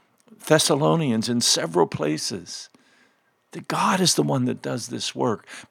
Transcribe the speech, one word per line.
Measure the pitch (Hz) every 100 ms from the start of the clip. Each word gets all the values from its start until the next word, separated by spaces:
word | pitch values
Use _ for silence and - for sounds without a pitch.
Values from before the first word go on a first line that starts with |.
| _ _ _ - -
Thessalonians | 156 - 143 156 160 147 113 110
in | 120
several | - - 165 165 160
places, | - 151 156 - 98 85 - - _ _ _ _ _ _ _ _
that | 175 -
God | 156 - 190
is | 180 -
the |
one | 147 139
that | 123 117
does | 139 131 107
this | 117 - 127
work, | 131 104 - - -